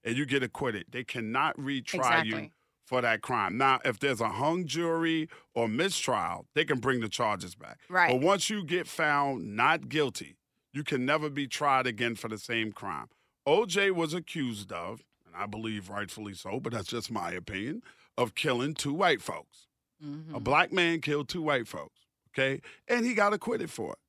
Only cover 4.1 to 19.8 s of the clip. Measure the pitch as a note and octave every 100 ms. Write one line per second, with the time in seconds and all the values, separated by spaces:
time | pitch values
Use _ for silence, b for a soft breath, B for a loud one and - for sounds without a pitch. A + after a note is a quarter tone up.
4.1 | B2 A2+ G2+ C#3+ F3 E3 C#3+ E3+ E3 E3
5.1 | D#3+ D#3 B B - A2+ A2 F#3+ E3+ -
6.1 | A2+ E2+ F2+ - - D3 C3+ C#3 B2+ A2+
7.1 | - A#2 G2+ F2+ - - - _ F3+ E3+
8.1 | B2+ D#3 G3 - G#3+ D#3+ F3 - - D#3
9.1 | C#3+ C#3+ B2+ F#2+ G#2 C3 E3 B2 C#3+ C#3
10.1 | - C#2+ E2 _ _ _ C#3 D3 C#3 B2+
11.1 | D#3 D3+ C#3+ C#3 - D3 C3 B2+ A2 A#2+
12.1 | A2+ A#2 G#2+ - A#2 A2 G2+ G2 D2+ A#1
13.1 | _ _ _ - E3 A3+ F3 G3 F3+ D#3+
14.1 | F3 E3 E3+ C3 G#2+ G2 F2 F2 A2+ _
15.1 | _ _ E2+ G#2 G#2+ A2+ G#2 F#2 G2+ G2+
16.1 | - G#2 F#2+ F#2+ A#2 A#2 A#2 G2 A#2+ -
17.1 | A2 F#2 F2+ F2 G2 A2+ G#3+ B B B
18.1 | - B2 - D#3 B2 C#3 C#3 C#3+ D3+ F#3+
19.1 | B2+ - D#2 D#2 - _ _